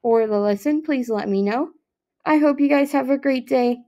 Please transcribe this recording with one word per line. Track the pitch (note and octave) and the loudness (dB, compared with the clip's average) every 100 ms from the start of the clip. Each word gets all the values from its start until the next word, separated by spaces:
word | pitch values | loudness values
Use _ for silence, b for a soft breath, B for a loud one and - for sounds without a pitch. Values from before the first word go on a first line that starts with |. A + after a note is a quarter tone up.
or | A#3+ A3+ A3 | 2 2 2
the | G#3 | 0
lesson, | G#3 G3+ D4 D4+ | 0 0 0 -2
please | D#4 C#4 A3+ | -2 -4 -2
let | G#3+ G#3 | -4 -2
me | G3 | -2
know. | G3+ A#3 E4 _ _ _ _ _ | -2 -2 -6 _ _ _ _ _
I | - D#4 | 0 2
hope | D4 C#4+ | 2 2
you | C#4+ | 2
guys | C#4+ C#4+ | 2 2
have | C#4+ B3+ | -2 0
a | C#4 | -2
great | C#4 C4 B3 | 0 -4 -2
day. | C4 B3 B3 | 0 0 -2